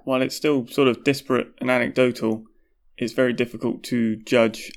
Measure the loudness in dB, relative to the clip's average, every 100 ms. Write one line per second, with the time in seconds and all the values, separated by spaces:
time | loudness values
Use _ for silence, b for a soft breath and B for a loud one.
0 | -4 -2 -2 -2 0 0 0 2 2 2
1 | 0 -2 0 -2 -2 -4 -2 0 0 2
2 | 0 0 -2 -4 -6 _ _ _ _ -8
3 | -4 0 0 0 -4 -4 -6 -6 -4 -2
4 | 0 -2 0 4 4 0 -12